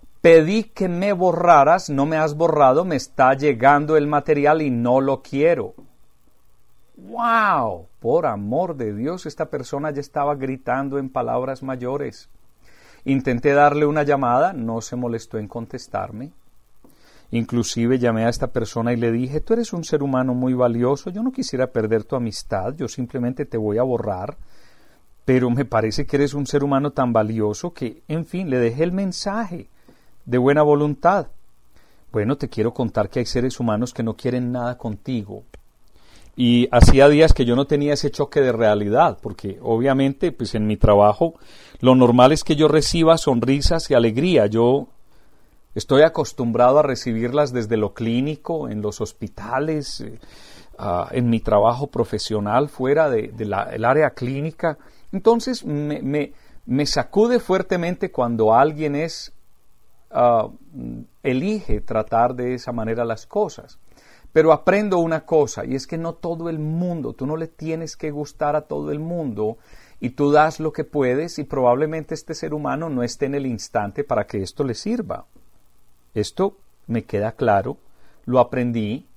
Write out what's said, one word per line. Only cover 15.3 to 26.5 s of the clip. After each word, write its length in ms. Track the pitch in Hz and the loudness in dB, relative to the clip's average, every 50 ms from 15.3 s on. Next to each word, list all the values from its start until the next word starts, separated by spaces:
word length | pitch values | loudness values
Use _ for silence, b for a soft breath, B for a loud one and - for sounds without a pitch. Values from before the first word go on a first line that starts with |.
| - 110 | -10 -10
en 80 | 107 | -10
contestarme. 840 | 101 - 120 117 - - 123 - - - 101 95 107 107 107 131 156 - - - - - - _ _ - - - b b b b b b b b b | -10 -10 -12 -12 -12 -14 -16 -12 -10 -8 -8 -8 -8 -10 -14 -16 -16 -18 -20 -20 -20 -20 -20 _ _ -20 -20 -20 b b b b b b b b b
Inclusive 720 | - 117 113 - 123 120 117 - - 117 117 120 131 127 | -4 -4 -4 -2 -2 -2 -2 -2 -2 -2 0 2 2 2
llamé 240 | 120 117 113 110 113 | 2 0 0 0 0
a 60 | 117 | -2
esta 180 | 113 - - - | -2 -4 -4 -4
persona 440 | - 123 110 - - 117 113 120 | -4 -4 -6 -4 -4 -4 -2 -2
y 40 | 123 | -2
le 160 | 117 120 117 | 0 0 0
dije, 280 | 113 117 127 127 143 151 | 0 -2 -4 -4 -4 -4
"Tú 120 | - - | -2 0
eres 200 | 220 233 233 - | 0 -2 -2 -4
un 120 | - 170 160 | -6 -10 -6
ser 180 | - 156 147 | -4 -2 -2
humano 320 | 139 139 131 127 127 131 123 | -2 0 -2 0 0 0 -2
muy 200 | 123 127 127 127 | -2 -2 0 0
valioso, 560 | 123 123 120 117 117 120 127 131 - - 202 | 2 2 0 2 0 0 0 0 -2 -6 -8
yo 120 | 180 208 | -8 -6
no 80 | 226 254 | -6 -4
quisiera 380 | 254 - 220 - - 127 127 123 | -4 -6 -8 -6 -4 -4 -4 -2
perder 340 | - 117 107 107 113 110 | -2 -2 -2 0 0 -2
tu 140 | 104 - 143 | -2 -2 -6
amistad, 580 | 131 120 113 101 - - - 110 98 92 120 143 | -4 -4 -6 -8 -8 -8 -6 -6 -4 -4 -4 -6
yo 140 | 156 139 113 | -6 -8 -8
simplemente 560 | - - 123 - - 131 120 123 127 - 147 | -8 -8 -8 -8 -6 -4 -4 -4 -4 -6 -8
te 140 | - - 113 | -6 -4 -4
voy 200 | 107 107 104 113 | -2 -2 0 0
a 60 | 127 | 0
borrar, 520 | 131 123 110 107 107 95 92 92 - - - b b b b b b b b b b b b b b _ _ - | 0 -2 -2 -4 -4 -6 -6 -8 -10 -12 -12 b b b b b b b b b b b b b b _ _ -2
pero 260 | - 127 127 127 123 | 0 2 2 2 0
me 140 | 120 135 135 | 0 -2 -2
parece 400 | 110 117 110 110 110 107 - 143 | -2 0 0 0 0 -2 -2 -2
que 120 | - - | 0 0
eres 180 | 139 147 139 135 | 0 0 0 -2
un 120 | 143 143 | -4 -4
ser 180 | - | -2